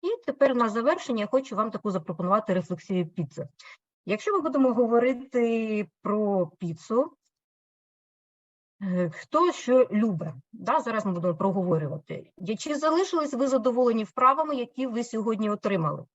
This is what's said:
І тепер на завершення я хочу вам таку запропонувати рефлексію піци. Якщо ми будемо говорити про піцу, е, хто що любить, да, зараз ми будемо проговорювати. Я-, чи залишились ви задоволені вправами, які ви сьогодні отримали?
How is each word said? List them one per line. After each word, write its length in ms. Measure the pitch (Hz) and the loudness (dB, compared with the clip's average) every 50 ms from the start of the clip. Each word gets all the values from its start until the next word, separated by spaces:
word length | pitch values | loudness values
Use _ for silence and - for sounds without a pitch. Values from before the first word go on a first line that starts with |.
І 60 | - 349 453 466 - | -2 -2 -4 -2 -4
тепер 300 | - 269 - 285 262 254 | -6 2 4 4 4 4
на 140 | 240 240 220 | 2 0 0
завершення 520 | 202 233 226 277 330 381 - - 247 220 | 0 0 2 2 0 0 -2 -4 -2 -2
я 60 | 208 | -2
хочу 280 | 208 - 262 269 - 214 | 0 0 0 0 0 -2
вам 160 | 190 220 226 | -2 -2 -2
таку 200 | - 202 - 214 | -2 -4 -4 -2
запропонувати 640 | 185 185 160 - 175 - 175 180 196 214 214 - 190 | -2 -2 -4 -6 -6 -4 0 2 2 2 2 0 0
рефлексію 540 | 180 170 - 180 - - - 196 180 175 | -2 0 -2 -8 -8 -6 -4 -2 -2 -2
піци. 400 | 160 _ - 165 131 - - - - _ _ - - - _ _ _ _ _ _ | -2 _ -6 -6 -6 -6 -12 -12 -12 _ _ -20 -20 -20 _ _ _ _ _ _
Якщо 280 | - 202 214 - 427 403 | -4 -4 -2 -2 0 0
ми 80 | 381 | 0
будемо 320 | 285 311 262 285 262 254 233 | 0 0 2 4 4 4 4
говорити 1120 | 226 247 220 233 233 240 254 262 247 269 - - 247 233 233 226 226 226 220 214 208 208 - _ _ | 4 2 4 4 4 4 4 0 -2 -6 -4 0 0 2 2 0 0 -2 -2 -2 -2 -4 -6 _ _
про 460 | _ - 208 214 214 202 202 190 175 | _ -4 -2 0 0 0 0 0 0
піцу, 720 | 160 - _ - 170 160 160 - - 220 240 285 330 _ _ _ _ _ _ _ _ _ _ _ _ _ _ _ _ _ _ _ _ _ _ _ _ _ _ _ _ _ _ _ _ _ _ | -2 -4 _ -8 -8 -8 -8 -6 -2 0 0 0 0 _ _ _ _ _ _ _ _ _ _ _ _ _ _ _ _ _ _ _ _ _ _ _ _ _ _ _ _ _ _ _ _ _ _
е, 280 | 202 190 180 180 180 165 | -6 -4 -2 0 -2 -2
хто 420 | 160 - - _ - 302 349 359 | -4 -10 -16 _ 2 2 2 2
що 360 | - - - - 254 254 247 - | 2 -2 0 2 4 4 4 4
любить, 420 | - 208 220 226 190 156 170 160 - - - _ | 2 0 2 2 0 -2 -6 -8 -10 -12 -18 _
да, 280 | - 226 185 196 269 320 | -18 -10 -4 0 0 0
зараз 260 | - 247 220 220 202 | 0 -2 -4 -4 -2
ми 80 | 202 180 | -2 -4
будемо 220 | 170 165 180 170 | -2 -2 -2 -2
проговорювати. 960 | 160 190 196 185 196 185 180 170 160 151 139 151 151 - _ 160 156 - _ _ | 0 0 0 0 0 0 0 0 0 0 -4 -8 -10 -10 _ -12 -12 -12 _ _
Я-, 180 | - 185 170 220 | -14 -8 -8 -6
чи 200 | - - 311 294 | -6 -4 -6 -4
залишились 580 | 285 302 311 320 339 381 370 - 330 302 262 - | 0 0 2 2 2 2 2 0 -2 0 0 0
ви 140 | 233 277 | 0 0
задоволені 560 | 269 262 262 214 254 240 240 254 240 226 226 214 | 2 2 2 2 2 2 4 2 2 2 0 -2
вправами, 520 | - _ - 254 254 277 302 311 302 294 | -4 _ 4 4 4 6 4 0 -2 -2
які 320 | 254 240 294 _ - 262 | -4 -4 -6 _ -6 -4
ви 160 | 254 220 233 233 | -4 -2 -4 -4
сьогодні 460 | 233 - 220 208 226 220 196 214 208 | -4 -4 -2 -2 -2 -2 0 0 -2
отримали? 560 | 208 202 - 214 202 185 160 147 139 127 - _ _ | -2 -2 -2 -2 0 0 0 -2 -4 -6 -12 _ _